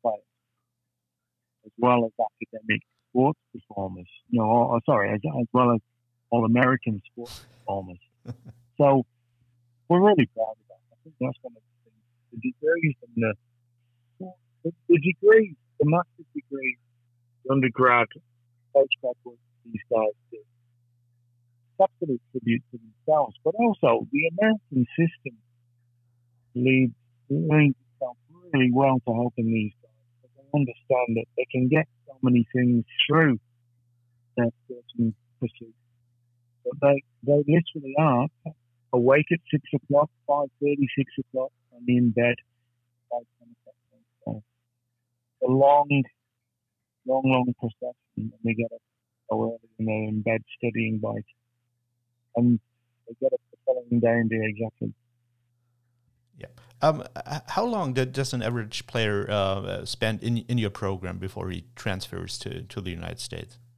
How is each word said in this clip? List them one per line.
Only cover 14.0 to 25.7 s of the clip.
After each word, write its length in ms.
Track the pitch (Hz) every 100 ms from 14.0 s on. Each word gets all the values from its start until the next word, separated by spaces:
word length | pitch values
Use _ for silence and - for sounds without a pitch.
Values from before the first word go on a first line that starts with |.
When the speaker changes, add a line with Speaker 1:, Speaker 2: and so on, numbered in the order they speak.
| _ _ 185 - _ _ 165
Speaker 1:
the, 60 | - -
the 80 | 170
degrees, 560 | 160 175 202 220 208 147 _ _
the 60 | 151
master's 400 | 165 175 _ 160
degree, 440 | 151 _ 139 131 120 _ _ _ _ _ _ -
the 80 |
undergrad, 540 | 135 127 123 127 120 113 - _ _ _ _ _ 139
postgrad 380 | 135 - 131 123
work 140 | 123 120 _ _ 117
these 200 | 113 -
guys 240 | 113 107 104 _
do, 80 | -
it's 1400 | _ _ _ _ _ _ _ _ _ _ _ _ _ - 190
absolute 360 | _ 160 123 _
tribute 320 | 127 117 117 _
to 80 | 120
themselves, 540 | 113 _ - 156 123 - 156
but 80 |
also 540 | 196 233 196 139 113 110
the 200 | 143 165
American 540 | 170 220 214 _ 131 120 -
system 400 | 165 - 131 - _ _ _